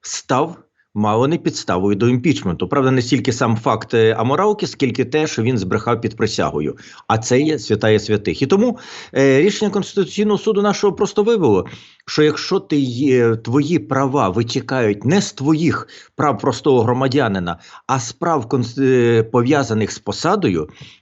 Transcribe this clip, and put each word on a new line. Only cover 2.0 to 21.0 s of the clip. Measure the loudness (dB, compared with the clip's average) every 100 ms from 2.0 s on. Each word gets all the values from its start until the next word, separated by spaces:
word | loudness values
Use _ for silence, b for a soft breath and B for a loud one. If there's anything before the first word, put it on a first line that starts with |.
| 2
імпічменту. | 2 0 -2 -2 -4 -2
Правда, | 0 2
не | 0
стільки | 0 0 0
сам | -2 0 0
факт, | -2 -2 0
е, | 2 2 2
аморалки, | 0 0 0 0 -4
скільки | -2 -2 -2 -2
те, | -2 -2
що | -2
він | -2 -2
збрехав | -2 -2 0 -2
під | -2 -2
присягою. | -2 -2 -2 -2 -4 -8 B B B
А | -2
це | 2 0
є | 2 -2
святая | -2 0 2 2
святих. | 2 -2 -2 -2
І | 2
тому, | 2 2 -2 B B B 2
е, | 4 4
рішення | 4 2 -2
Конституційного | -2 -4 -2 -2 0 0 0
суду | 0 0
нашого | 0 2 0
просто | 0 -2 0
вивело, | 2 2 4 2 0 B B B -6
що | 0
якщо | 2 0 -2 -4
ти | 0 0
є, | 0 0 2 4 4 2
твої | 0 0 2 0
права | -2 -2 0 0 0
витікають | 0 -2 -4 -4 -2 0 0 0
не | 0
з | 0
твоїх | -2 0 0 0 -2 -6 B B -2
прав | -2 0
простого | -2 -2 2 2
громадянина, | 2 0 0 0 0 0 -4 -8 B B B
а | -4
з | -6
прав | -6 -2 -2 -2
конс-, | -2 -2 0
е, | 2 4 4 2
пов'язаних | 2 2 2 2 0 -2 -2
з | -6
посадою, | -8 -4 0 0 0 0 -4 B B B